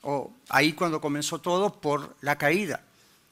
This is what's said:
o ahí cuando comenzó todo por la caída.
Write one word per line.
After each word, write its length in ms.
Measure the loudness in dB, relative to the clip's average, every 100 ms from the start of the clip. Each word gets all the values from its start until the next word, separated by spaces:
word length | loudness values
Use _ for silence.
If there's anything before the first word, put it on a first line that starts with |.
o 320 | -4 -4 -6 -14 0
ahí 240 | 4 4
cuando 260 | 2 -2 0
comenzó 400 | -2 -4 -4 -4
todo 400 | 0 0 0 -2
por 360 | -2 -2 -4 -8
la 160 | -4 0
caída. 460 | 2 2 0 -6 _ _ _ _ _